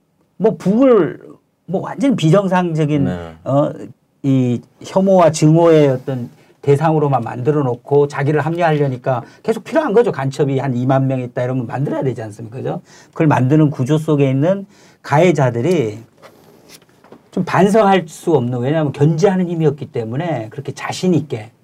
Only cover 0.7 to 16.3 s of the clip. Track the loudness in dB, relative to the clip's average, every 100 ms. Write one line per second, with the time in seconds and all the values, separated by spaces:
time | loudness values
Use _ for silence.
0.7 | 2 4 4 2 -4 -18 -20 _ _ -8
1.7 | -8 -8 -2 0 2 4 2 2 0 0
2.7 | -2 0 0 -2 -4 -10 -12 -2 0 0
3.7 | -6 -16 -20 _ _ 0 0 0 -2 -8
4.7 | _ -4 0 4 4 4 4 4 6 6
5.7 | 6 4 2 -4 -8 -8 _ _ _ 0
6.7 | 2 2 2 0 0 -4 -4 -2 0 -2
7.7 | -6 0 0 0 -2 -2 -2 -2 0 0
8.7 | 0 -2 -4 -4 -6 -8 -10 -6 -6 -2
9.7 | -2 2 2 2 0 -6 -2 -2 0 -2
10.7 | -2 0 0 0 -2 -6 -6 -4 -4 -6
11.7 | -6 -4 -4 -4 -6 -12 -14 -16 -10 -8
12.7 | -8 _ -20 _ -2 0 2 2 4 2
13.7 | 0 -2 -2 0 0 0 0 0 -2 -6
14.7 | _ _ _ -2 2 2 2 0 0 -2
15.7 | 0 -2 -6 -18 _ -20